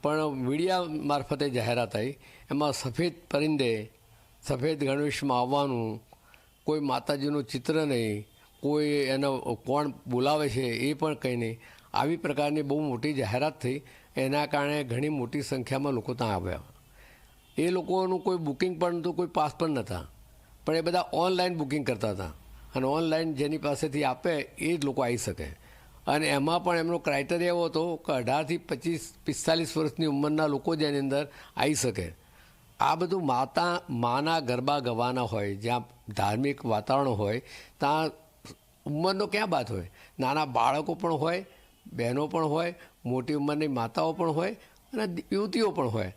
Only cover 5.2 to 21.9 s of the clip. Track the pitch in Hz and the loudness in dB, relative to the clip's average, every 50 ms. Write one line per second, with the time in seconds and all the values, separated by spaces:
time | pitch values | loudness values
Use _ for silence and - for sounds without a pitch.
5.2 | 143 135 127 123 123 127 139 143 143 139 127 117 113 110 107 - - - - _ | 0 2 2 2 2 2 2 2 2 2 0 -2 -2 -2 -4 -8 -12 -20 -20 _
6.2 | _ - - - - - _ _ _ - 151 156 143 135 123 - - - 147 139 | _ -20 -20 -20 -20 -20 _ _ _ -2 0 0 0 0 0 0 0 -2 -2 0
7.2 | 139 147 147 147 135 - - 131 - - 156 160 156 147 135 120 113 110 104 104 | 0 0 0 0 -2 -2 -6 -4 0 2 2 2 2 2 2 2 2 0 -2 -4
8.2 | 104 - - - - - _ - - 143 147 151 151 147 147 143 139 131 135 135 | -6 -10 -20 -20 -20 -20 _ -4 -2 0 2 2 2 2 2 2 2 2 2 2
9.2 | 139 139 135 127 - 127 120 - - 123 135 147 147 143 - - - 127 123 123 | 2 0 0 0 -2 -4 -4 -4 -2 0 0 2 2 0 -4 -8 -6 -2 0 2
10.2 | 131 139 151 151 151 139 107 127 131 120 117 113 127 143 151 143 160 156 151 147 | 4 4 4 4 2 2 0 0 0 0 0 0 0 0 0 0 -2 -2 -2 -2
11.2 | - 135 123 120 117 113 113 117 - - - - - - - - 127 147 170 165 | -2 -2 0 0 -2 -2 -4 -6 -12 -20 -20 -20 -14 -2 0 0 2 2 0 -2
12.2 | - 151 143 143 147 147 151 156 147 139 143 151 151 147 123 117 123 151 147 131 | -2 -2 0 0 0 0 0 0 0 0 0 0 0 0 -2 -2 -2 -2 -2 -2
13.2 | 120 104 110 123 143 156 147 - - 123 127 147 - - - - - - - 127 | -2 0 0 0 0 0 -2 -2 -4 -4 -4 -4 -8 -14 -20 -20 -20 -10 -4 -2
14.2 | 131 135 139 147 147 147 147 143 143 143 147 151 143 123 117 123 143 151 156 139 | 0 2 2 0 0 0 0 0 0 0 0 -2 -2 -2 -2 -2 0 -2 -2 -2
15.2 | 120 113 139 147 - - - 131 120 - 131 135 143 143 135 117 107 - 131 127 | -4 -4 -4 -6 -4 -2 -4 -4 -2 -2 -2 -2 0 0 -2 -2 -2 -4 -4 -2
16.2 | 123 110 101 90 90 90 82 76 - - - - - - - - - - - - | 0 0 0 0 -2 -2 -4 -6 -8 -16 -20 -20 -20 -20 -20 -20 -20 -20 -20 -20
17.2 | - - - - - - - - 156 175 185 185 160 - 185 185 185 185 185 185 | -20 -20 -20 -20 -20 -8 -4 0 0 2 0 0 0 0 0 2 2 2 0 0
18.2 | 185 190 185 175 160 147 135 - 185 185 180 156 180 175 175 170 156 180 165 160 | 0 0 0 0 0 -2 0 0 0 0 2 0 0 0 0 0 -2 -2 -2 -2
19.2 | 180 170 - 175 151 147 - - 170 160 147 127 101 98 98 87 73 - - - | -4 0 2 0 0 0 0 -2 -2 0 0 -2 -2 -4 -6 -8 -8 -12 -18 -20
20.2 | - - - - - - - - - - 156 165 160 170 170 180 170 - - 151 | -20 -20 -20 -20 -20 -20 -20 -6 -2 0 0 2 2 2 2 0 0 0 0 2
21.2 | 170 185 190 180 180 180 180 160 147 131 143 151 135 123 | 2 2 4 2 2 0 0 -2 -2 -2 -2 -2 0 -2